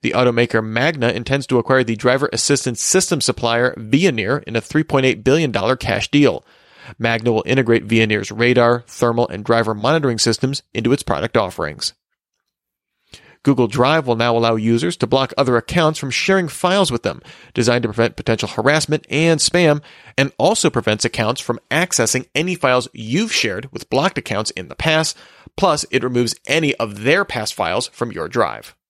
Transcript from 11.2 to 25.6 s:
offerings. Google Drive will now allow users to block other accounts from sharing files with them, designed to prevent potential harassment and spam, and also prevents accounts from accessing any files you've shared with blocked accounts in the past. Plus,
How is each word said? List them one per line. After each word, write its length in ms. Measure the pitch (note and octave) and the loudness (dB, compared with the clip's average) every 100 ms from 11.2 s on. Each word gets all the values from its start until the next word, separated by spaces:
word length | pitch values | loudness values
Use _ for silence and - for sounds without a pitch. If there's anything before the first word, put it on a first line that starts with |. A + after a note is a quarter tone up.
| G#2+ A#2+ | -2 -2
offerings. 580 | G2 - D#2 D2+ - _ _ _ _ _ _ _ _ _ _ _ _ - _ _ | -2 -4 -8 -6 -10 _ _ _ _ _ _ _ _ _ _ _ _ -20 _ _
Google 240 | - C3+ A#2+ | 0 2 2
Drive 400 | C3 B2+ D#3+ C3 | 2 2 2 0
will 80 | A#2 | 0
now 220 | A#2 A#2 | 2 2
allow 180 | A#2 A2+ | 2 2
users 400 | A2 A#2 E3 F3 | 2 2 0 -2
to 100 | A#2 | 0
block 260 | C3 C3 - | 2 0 0
other 200 | C3 A#2+ | 2 2
accounts 420 | - F3 D#3+ D#3+ | 0 0 2 0
from 120 | C#3+ | -6
sharing 360 | - - F#3+ E3+ | -4 0 0 0
files 420 | - F3+ G3 F3+ | -2 0 2 2
with 140 | A#2+ | 0
them, 180 | - D#2 - - - | -4 -6 -14 -20 -10
designed 300 | - A#2 A#2+ | -2 2 2
to 60 | A#2 | 0
prevent 260 | G#2+ A#2 - | 0 0 0
potential 320 | - A2+ G#2 | -2 -2 -2
harassment 580 | - A2+ D#3 D3+ D3+ _ | 0 2 2 0 -4 _
and 320 | C#3 E3 D#3+ | 0 2 2
spam, 400 | - F3 E3+ D3 - - - - | 2 4 4 2 -2 -20 -10 -2
and 140 | C#3 _ | -2 _
also 320 | D#3 A3 D#3+ | 0 2 0
prevents 340 | B2+ A2 G#2+ | 0 -2 -2
accounts 380 | A#2+ - A2 C3 | -2 -2 -2 -2
from 180 | - A#2 _ | -4 -6 _
accessing 560 | C#3 F3+ - A2+ B2+ C3 | -2 0 0 0 0 -4
any 220 | - F3 F3+ | -4 -2 0
files 320 | C3+ B2+ B2 | 2 2 0
you've 400 | - A2 D3 A3+ | -10 -2 -2 0
shared 360 | - A2+ F#2+ - | -2 -2 -4 -10
with 160 | - - | -14 -2
blocked 280 | B2+ E3+ - | 0 0 -2
accounts 340 | - G#2 A2 | -6 -4 -4
in 180 | - F2 | -8 -12
the 60 | - | -6
past. 420 | D#3+ D#3 D#3+ - - - - | -2 0 -2 -6 -16 -20 -20
Plus, 280 | - | -2